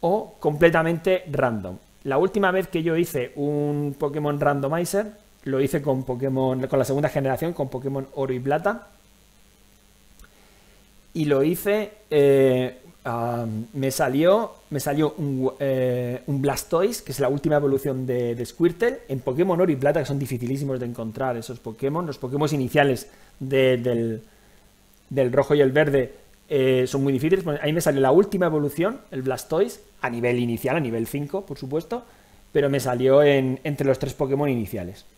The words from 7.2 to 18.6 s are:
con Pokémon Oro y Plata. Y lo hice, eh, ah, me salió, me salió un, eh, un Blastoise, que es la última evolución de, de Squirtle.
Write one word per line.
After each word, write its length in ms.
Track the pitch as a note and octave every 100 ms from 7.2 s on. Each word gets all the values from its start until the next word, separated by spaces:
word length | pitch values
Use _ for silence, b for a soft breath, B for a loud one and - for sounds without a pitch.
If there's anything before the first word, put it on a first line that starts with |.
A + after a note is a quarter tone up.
| C3+ C#3+ E3
con 140 | E3+ C3+
Pokémon 380 | B2+ C3+ C#3 C3+
Oro 180 | - C3+
y 80 | B2+
Plata. 480 | B2+ D3+ F#3 A#3 - - _ _ _ _ _ _ _ _ _ _ - - b b b b b b b _ -
Y 100 | -
lo 180 | D3+ C#3
hice, 500 | D3 F3 G3+ G#3 G#3 - _
eh, 680 | D3+ C#3+ C#3 C3+ B2+ B2+ B2 - - -
ah, 400 | A#2 A#2 A#2+ A#2 G#2+ A#2
me 180 | D3 C3+
salió, 600 | C3 C#3+ C3+ E3 G#3 A3+ - _
me 120 | C#3+
salió 340 | D3+ C#3+ D3+ -
un, 360 | C#3+ C3+ C3 -
eh, 640 | C#3 C3 B2+ B2 B2 B2 -
un 160 | C#3+
Blastoise, 600 | C#3 B2+ - E3 G3+ A#3
que 100 | -
es 80 | C3
la 80 | C3+
última 280 | C#3+ D#3+ D3+
evolución 480 | D3 C3+ C#3+ C3
de, 300 | C3 B2 A#2+
de 100 | A#2+
Squirtle. 580 | A#2+ -